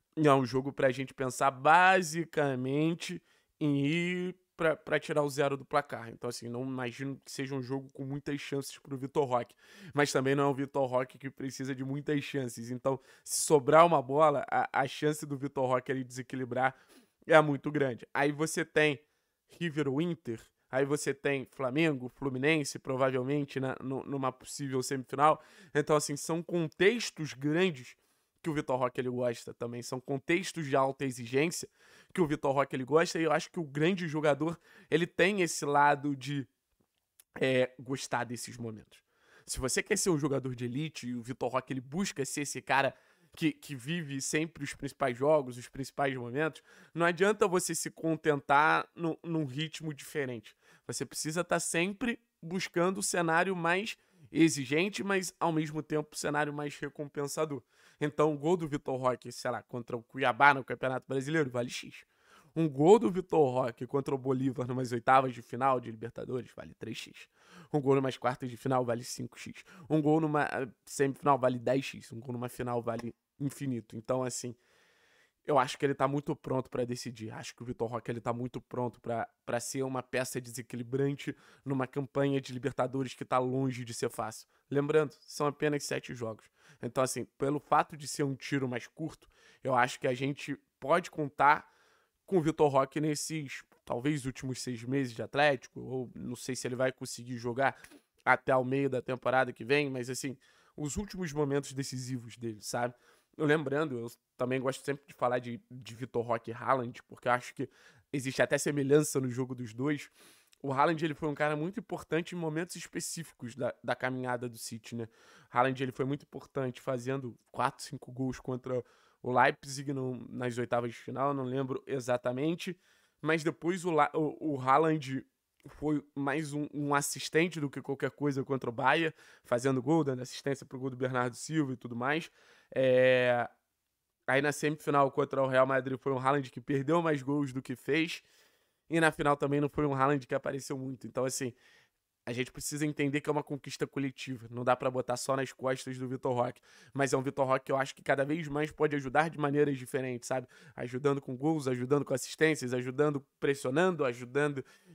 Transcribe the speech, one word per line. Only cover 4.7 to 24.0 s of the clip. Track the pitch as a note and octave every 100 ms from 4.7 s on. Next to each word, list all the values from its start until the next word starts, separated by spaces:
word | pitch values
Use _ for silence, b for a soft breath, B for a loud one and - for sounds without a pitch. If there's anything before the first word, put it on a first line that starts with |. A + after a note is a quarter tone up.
| D3
pra | - D3+
tirar | - D3+
o | D3
zero | C3+ C#3 C#3
do | B2+
placar. | D3 - A#2 A#2
Então, | - B2
assim, | - A#2
não | A#2+
imagino | C3 C3 B2 A#2 C#3 C3 -
que |
seja | - C3+ C#3
um |
jogo | B2 C3+ C3+
com | - C3+
muitas | C#3+ D3 C#3+
chances | - C#3 C3+ -
pro | - C3+
Vitor | C3+ D#3+ C3+
Roque. | B2 - _ B B F3+
Mas | C#3 C#3+
também | C#3+ C3 C#3
não |
é | C#3+
o |
Vitor | C3+ C#3 C#3+ C3
Roque | B2+ C3 A#2+
que | C3+
precisa | - C3 - C3
de | C3
muitas | C3 C#3+ C#3+ D3
chances. | C#3 C#3 B2 A#2 A#2
Então, | B2 C3+ C3+ B B
se | B -
sobrar | - D3+ C3 D#3 E3+
uma | D3+
bola, | B2+ C#3 D#3 C#3 -
a, | B2 -
a | - C3+
chance | - D3+ D3+ D3
do | C#3
Vitor | C#3 C#3 C3
Roque | B2+ -
ali | C3
desequilibrar | B2+ B2 B2 C3 B2 B2 C3 - b b b b -
é | D#3
muito | D3+ C#3 D3+
grande. | D3 C3+ A2 -
Aí | - D3
você | C#3+ D#3+ F#3
tem | D#3 D#3 D3+ C3+ _ _ _ _ _ -
River | E3+ C#3+ C#3
ou | C3
Inter, | F3 - - A2+ - _ _
aí | C3 C#3
você | D3 C#3+
tem | C#3 C#3+ C3+ A#2+
Flamengo, | - C3 C#3 E3 C3+ B2
Fluminense, | - C#3 B2+ D3 D#3+ C#3 -
provavelmente, | - C3 C3+ B2+ B2+ D3 C#3 C3+
na, | C3 -
nu-, | C3 C3